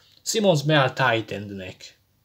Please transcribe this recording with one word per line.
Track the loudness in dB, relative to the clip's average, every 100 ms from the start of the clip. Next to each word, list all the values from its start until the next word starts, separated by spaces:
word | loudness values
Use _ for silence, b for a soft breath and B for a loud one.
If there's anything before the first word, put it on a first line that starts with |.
| b b
Simmons | -6 0 2 2
beáll | 2 2 2
tight | 2 0 0 -2
endnek. | -10 -10 -12 -14 -16 -20 _ _ _